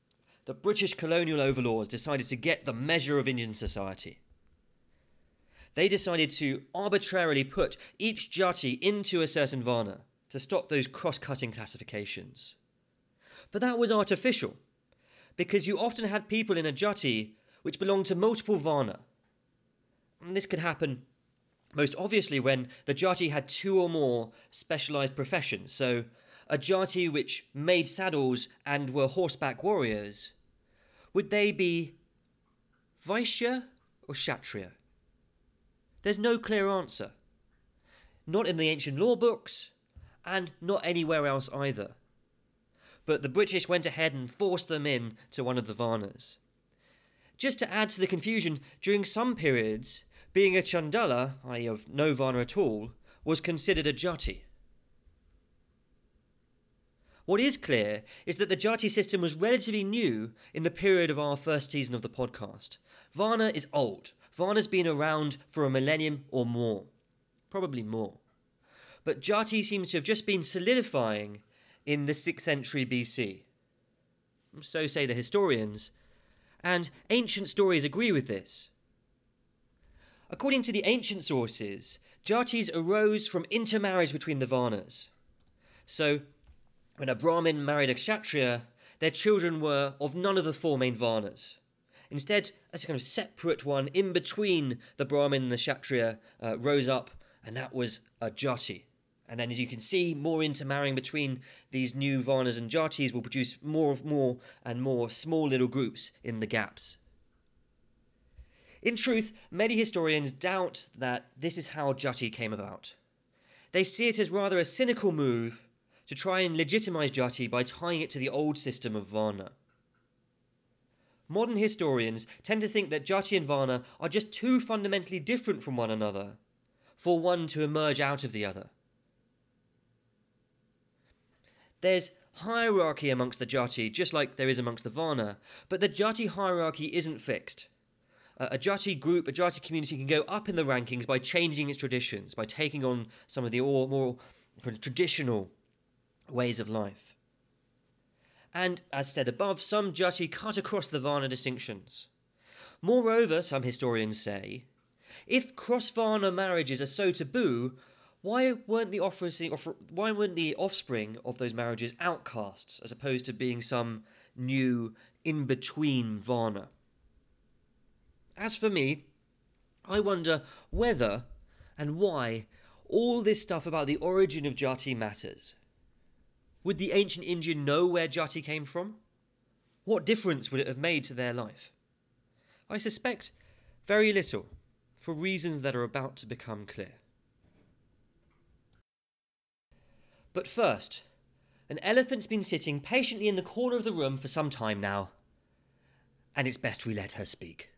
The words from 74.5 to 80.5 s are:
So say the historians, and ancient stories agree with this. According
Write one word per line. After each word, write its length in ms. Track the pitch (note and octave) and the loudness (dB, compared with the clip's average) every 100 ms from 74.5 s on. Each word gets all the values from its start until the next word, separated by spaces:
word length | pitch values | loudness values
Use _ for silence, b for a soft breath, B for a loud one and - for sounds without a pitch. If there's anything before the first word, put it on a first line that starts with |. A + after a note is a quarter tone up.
| D3 | -14
So 280 | D3 D#3+ D3+ | -6 -2 0
say 180 | D#3 C3+ | 0 0
the 80 | |
historians, 800 | A#2+ A#2+ G3+ F#3+ A#2+ G#2+ G#2+ - b b b b b b b | 0 2 2 4 4 2 -4 -8 b b b b b b b
and 260 | F3 F3 E3+ B B | 0 0 0 B B
ancient 380 | A#3 A3 G3+ F#3+ | 2 2 -2 -2
stories 360 | - F#3+ E3 | 2 4 4
agree 260 | C#3+ D#3+ A#3 | 2 0 2
with 160 | D#3 B2 | 2 0
this. 440 | G2 - - - _ _ _ _ _ _ _ _ _ _ _ b b b b b | -6 -6 -10 -10 _ _ _ _ _ _ _ _ _ _ _ b b b b b
According 320 | - C4+ | -2 2